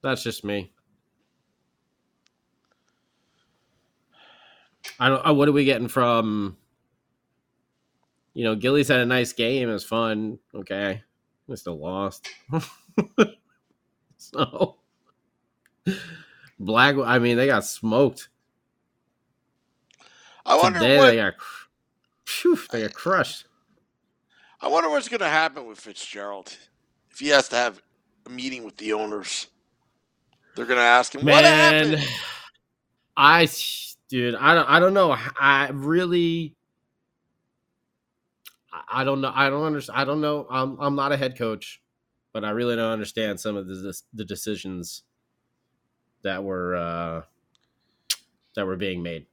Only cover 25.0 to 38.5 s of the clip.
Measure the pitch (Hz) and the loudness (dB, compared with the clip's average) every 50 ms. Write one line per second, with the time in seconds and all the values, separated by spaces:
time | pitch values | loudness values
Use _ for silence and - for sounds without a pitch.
25 | - - 240 226 196 160 147 156 160 160 135 147 127 113 107 - - 110 98 - | -4 -4 -6 -4 -2 0 2 0 0 0 -4 -8 -16 -16 -18 -20 -20 -20 -16 -16
26 | - - - 104 101 101 101 98 92 - - - _ _ _ _ _ _ _ _ | -14 -14 -12 -12 -12 -12 -12 -14 -16 -18 -20 -20 _ _ _ _ _ _ _ _
27 | _ _ _ - 135 147 147 139 131 - - 120 123 120 98 92 _ _ _ _ | _ _ _ -8 0 4 4 4 4 4 -2 -2 -2 -2 -4 -10 _ _ _ _
28 | _ _ _ _ _ - 123 127 127 131 131 123 117 104 - - 107 107 107 107 | _ _ _ _ _ -18 -14 -10 -10 -10 -10 -10 -14 -16 -16 -12 -6 -4 -4 -4
29 | 110 107 104 104 92 - - - - _ _ _ _ _ _ _ _ _ _ _ | -4 -6 -8 -10 -8 -8 -10 -10 -10 _ _ _ _ _ _ _ _ _ _ _
30 | _ _ _ _ _ _ _ _ _ _ _ - 120 117 127 123 120 117 120 123 | _ _ _ _ _ _ _ _ _ _ _ -12 -2 0 2 4 6 6 6 6
31 | 123 - - 135 - 151 - 294 - 330 156 156 156 151 156 156 156 151 156 147 | 4 2 -6 -2 2 6 8 8 8 8 8 8 6 6 6 4 4 2 0 -2
32 | 139 131 123 - - - - - - - _ _ _ _ _ _ _ _ _ _ | -4 -6 -8 -10 -10 -12 -14 -16 -18 -20 _ _ _ _ _ _ _ _ _ _
33 | _ _ _ - 139 147 160 170 170 143 - - - - - - - - - _ | _ _ _ 6 8 8 8 8 6 2 0 -6 -8 -8 -8 -10 -12 -14 -18 _
34 | _ _ 135 127 120 123 117 107 131 147 170 170 147 123 147 165 175 190 196 202 | _ _ -4 -2 -2 -2 -2 2 4 6 6 6 4 4 4 4 4 4 4 4
35 | 185 165 135 113 110 - - - 139 139 139 139 143 135 135 139 135 147 160 175 | 2 2 2 -2 -4 -10 -6 0 2 4 4 4 2 -2 -4 -6 -4 -2 0 0
36 | 185 175 175 175 170 170 165 170 165 151 _ _ _ _ _ _ _ _ _ _ | 0 0 0 0 0 0 -2 -4 -6 -8 _ _ _ _ _ _ _ _ _ _
37 | _ _ _ _ _ _ _ _ _ _ _ _ _ _ _ _ _ _ _ _ | _ _ _ _ _ _ _ _ _ _ _ _ _ _ _ _ _ _ _ _
38 | _ _ _ _ _ _ _ _ _ - | _ _ _ _ _ _ _ _ _ -20